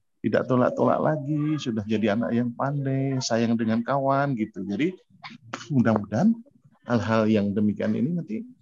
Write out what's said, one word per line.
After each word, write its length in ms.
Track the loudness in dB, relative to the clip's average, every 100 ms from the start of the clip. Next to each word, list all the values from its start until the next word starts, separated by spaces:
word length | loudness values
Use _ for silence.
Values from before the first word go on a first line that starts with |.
| _ _
tidak 240 | -2 0 2
tolak-tolak 560 | 2 2 2 2 2
lagi, 560 | 0 -2 -2 -2 -2 -2
sudah 240 | -2 -4
jadi 320 | -2 0 2
anak 160 | 0 0
yang 240 | 0 -2
pandai, 640 | -2 -4 -2 -2 -2 0 -2
sayang 400 | 0 0 2 2
dengan 240 | 0 0
kawan," 560 | 0 0 2 2 0 0
gitu. 240 | -4 -6
Jadi 320 | -6 -2 -2 -4 _ _ -20 -20 -16 -16 -2
mudah-mudahan 600 | 2 4 2 0 2 2 2 -4 _ _ _ -2
hal-hal 400 | -2 2 2 4
yang 240 | 4 2
demikian 440 | 2 0 0 -2 0
ini 120 | 0
nanti 320 | -2 -6 -8 -10 -18